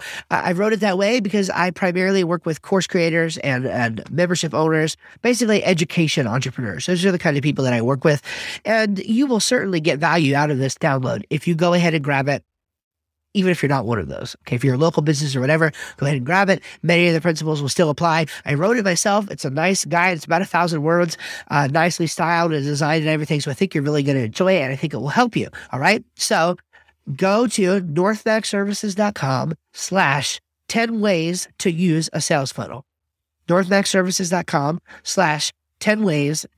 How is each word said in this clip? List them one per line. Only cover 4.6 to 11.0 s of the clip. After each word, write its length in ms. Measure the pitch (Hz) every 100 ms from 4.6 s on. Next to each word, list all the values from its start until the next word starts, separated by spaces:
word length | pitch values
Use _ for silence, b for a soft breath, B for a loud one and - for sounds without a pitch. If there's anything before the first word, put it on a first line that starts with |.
| 160 160 156 - B B
basically 440 | 233 240 226 208
education 640 | - 165 170 - 156 - 120
entrepreneurs. 580 | 123 131 127 113 139 175
Those 180 | 180
are 60 | 190
the 80 | 180
kind 180 | 170 143
of 60 |
people 220 | 143 139
that 80 | 131
I 100 | 120
work 220 | 117 139
with. 180 | 160 147 B B B B
And 360 | - 220 214 196
you 260 | - 226 285
will 140 | 220
certainly 400 | - 247 175 175
get 180 | 156 143
value 380 | 160 170 143 139
out 160 | 151
of 60 | 131
this 180 | 131 -
download 480 | 160 135